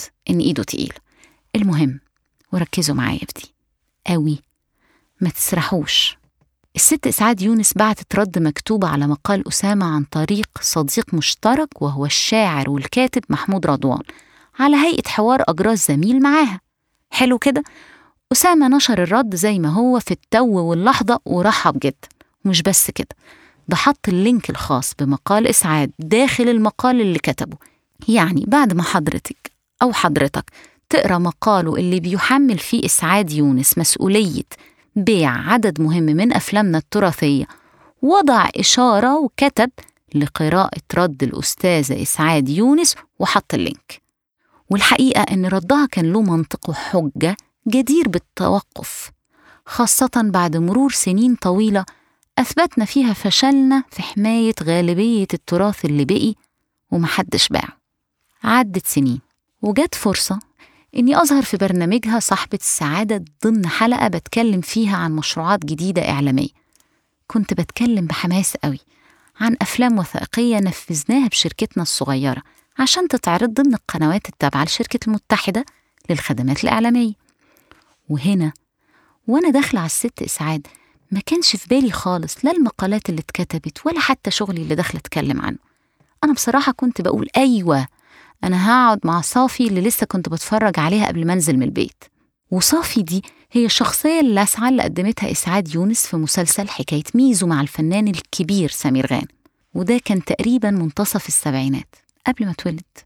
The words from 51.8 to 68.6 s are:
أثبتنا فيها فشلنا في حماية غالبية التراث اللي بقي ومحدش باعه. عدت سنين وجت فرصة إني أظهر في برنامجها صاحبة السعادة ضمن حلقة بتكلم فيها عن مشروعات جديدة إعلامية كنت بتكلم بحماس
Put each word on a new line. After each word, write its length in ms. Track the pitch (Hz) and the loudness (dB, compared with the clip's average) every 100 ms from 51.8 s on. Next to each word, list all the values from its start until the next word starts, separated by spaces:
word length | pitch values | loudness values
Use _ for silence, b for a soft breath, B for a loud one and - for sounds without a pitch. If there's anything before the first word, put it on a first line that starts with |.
| 185 b b b b - | -2 b b b b -4
أثبتنا 480 | 247 - 339 - 214 | -2 0 0 0 0
فيها 280 | 277 247 | 2 2
فشلنا 680 | 202 202 - 269 277 262 269 262 | 0 0 2 4 4 4 2 0
في 100 | - | -8
حماية 540 | 175 - 208 226 226 220 | -8 -2 0 2 2 0
غالبية 640 | 156 170 175 175 220 226 190 | 0 2 2 2 2 2 0
التراث 520 | 165 - 175 202 202 160 | -4 -2 0 0 0 0
اللي 200 | 147 135 | 0 2
بقي 280 | 202 226 208 _ _ _ _ - | 2 0 -2 _ _ _ _ -6
ومحدش 560 | 175 165 - 180 - - | -2 -2 0 -2 0 0
باعه. 300 | 80 - - _ _ _ _ _ _ | 0 -4 -10 _ _ _ _ _ _
عدت 440 | 220 233 226 185 - | 0 2 2 -2 -2
سنين 320 | - 135 123 - _ _ - | 0 0 -2 -8 _ _ -8
وجت 340 | 208 208 330 - | -2 0 0 0
فرصة 440 | 214 180 - 190 - b b b b - | -2 -2 -2 -6 -8 b b b b 0
إني 260 | 240 285 | 2 4
أظهر 220 | 285 277 | 4 2
في 140 | 254 190 | 2 0
برنامجها 600 | 196 180 170 226 226 233 | 0 0 0 0 0 -2
صاحبة 380 | - 190 - 196 | 0 -2 -4 -6
السعادة 640 | - - 151 160 214 214 165 - | -4 -2 -2 -2 -2 -4 -6 -4
ضمن 240 | 220 226 175 | 0 0 0
حلقة 400 | - 226 247 220 | 0 0 2 0
بتكلم 540 | 170 - - 233 190 | -2 -4 -2 0 0
فيها 360 | 170 226 220 190 | -2 -2 0 0
عن 180 | 165 156 | -2 -2
مشروعات 500 | 151 - 165 202 151 | -4 -4 -2 -2 -2
جديدة 440 | 156 180 180 - | -4 -2 -2 -2
إعلامية 380 | 139 143 131 - _ _ _ _ _ _ _ - | 0 2 0 -2 _ _ _ _ _ _ _ -6
كنت 260 | 226 202 | -4 -2
بتكلم 520 | 185 165 - 240 220 170 | -2 -4 -2 0 0 -2
بحماس 520 | 156 175 180 190 - | -4 -2 0 -2 -4